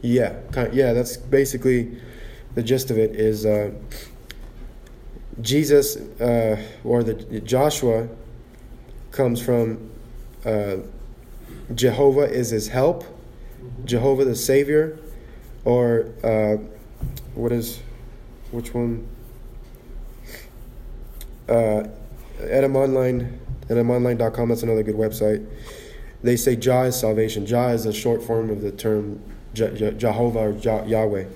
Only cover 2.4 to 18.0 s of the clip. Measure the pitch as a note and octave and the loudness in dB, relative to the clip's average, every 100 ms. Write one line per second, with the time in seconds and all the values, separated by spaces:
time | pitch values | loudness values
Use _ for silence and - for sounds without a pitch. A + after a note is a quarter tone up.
2.4 | - - A#2 C3 C3 A2 A2 G#2+ A2 G#2+ | -8 -4 2 2 2 2 2 2 0 2
3.4 | G#2+ G#2 G#2 G2+ - - - - - - | 2 2 0 -6 -12 -12 -14 -18 -18 -16
4.4 | - - - - - - - - - - | -16 -14 -16 -16 -20 -18 -16 -14 -14 -8
5.4 | A2+ C#3+ D#3 C#3+ C#3 - - - A#2+ A#2 | 0 2 6 6 6 -2 -10 -2 2 4
6.4 | A2+ G#2+ G#2+ - A#2 A#2+ A2+ G#2+ - A2+ | 4 0 -2 -10 2 2 2 -2 -6 -8
7.4 | G#2+ B2+ D3 D3 B2+ A2+ A#2 - - - | 0 4 4 4 2 2 0 -10 -16 -18
8.4 | - - - - - - - - B2+ A#2 | -20 -20 -20 -20 -18 -18 -12 0 2 2
9.4 | - A#2+ A2+ A2 - - - - - - | 2 2 2 -2 -10 -16 -16 -16 -16 -8
10.4 | A2+ G#2+ G2+ F#2+ F#2 - - - - - | -2 0 0 -4 -8 -14 -16 -16 -18 -18
11.4 | - - - A#2 B2 A#2 C#3 C3+ C#3+ B2+ | -16 -16 -10 2 2 6 6 6 4 2
12.4 | A#2 A2 G#2 B2+ C#3+ F3 - - - - | 0 -2 -2 2 2 2 -6 -16 -18 -18
13.4 | - - B2+ B2 A#2+ A#2+ C3+ C3+ C3+ A2+ | -18 -16 -14 -12 -2 2 4 4 2 2
14.4 | - C3+ C#3 D3+ D#3 D#3 - - - - | 4 4 6 4 2 -4 -14 -16 -16 -18
15.4 | - - - B2 A#2+ A#2 A2+ - A2+ A2 | -18 -4 2 4 4 2 0 -2 0 2
16.4 | G#2+ G#2+ - - - - - - - - | 2 0 -2 -16 -18 -10 -8 -8 -12 -4
17.4 | A#2 A#2+ A2+ - - - | 0 0 -2 -8 -14 -14